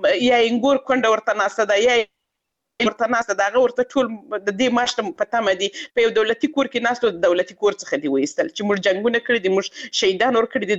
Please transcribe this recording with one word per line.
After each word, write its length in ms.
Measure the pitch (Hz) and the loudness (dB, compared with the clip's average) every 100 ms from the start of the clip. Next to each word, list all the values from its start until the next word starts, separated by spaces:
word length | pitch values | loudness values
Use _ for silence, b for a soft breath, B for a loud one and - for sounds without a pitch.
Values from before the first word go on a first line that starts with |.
| 185 208 247 | 0 2 2
یا 80 | 240 | 2
یې 140 | 233 | 2
انګور 260 | 233 262 269 - | 2 2 0 0
کونډه 180 | 254 226 | 0 2
ورته 260 | 214 233 208 | 0 0 -2
ناسته 240 | 202 - 208 | -2 0 0
ده، 80 | 202 240 | 2 2
یا 100 | 240 | 2
یې 100 | 214 _ _ _ _ _ _ - | 0 _ _ _ _ _ _ -4
ورته 220 | 226 - 226 | -4 0 0
ناسته 220 | 233 233 | 0 -2
ده، 100 | 190 196 | -2 0
هغه 120 | 233 | 2
ورته 180 | 240 240 247 | 2 0 -2
ټول 160 | 277 247 214 - 208 202 | -2 -2 -4 -10 -8 -4
د 20 | 196 | -2
دې 140 | 254 240 | 0 0
معاش 180 | 247 - | 0 -2
ته 60 | 208 - | -4 -4
په 60 | 208 | -4
تمه 180 | 233 208 185 | -2 0 0
دي. 80 | 196 B B - | -4 B B 0
په 60 | |
یو 40 | 233 220 | 2 2
دولتي 320 | 214 226 294 294 | 0 0 -2 0
کور 100 | 262 | -2
کې 80 | 240 233 | -2 -2
ناست 180 | 247 | 0
و، 60 | 226 | -2
د 80 | 170 180 | 2 2
دولتي 280 | 175 180 - | 2 -2 -2
کور 120 | 202 | -2
څخه 220 | 196 - 143 | -2 -4 -4
دې 60 | 147 | -2
وایستل. 340 | 135 143 - 160 - | 0 0 -2 -4 -4
چې 60 | 208 | -2
موږ 100 | 202 196 | 0 0
جنګونه 320 | 190 226 233 233 | 0 0 -2 -2
کړي 140 | 233 | -2
دي، 60 | 190 | 0
موږ 120 | 190 196 B 240 - | 0 -2 B -10 -2
شهیدان 360 | 202 190 240 233 | 0 2 2 2
ورکړي 300 | 233 - | 0 -2
دي، 60 | 202 | -2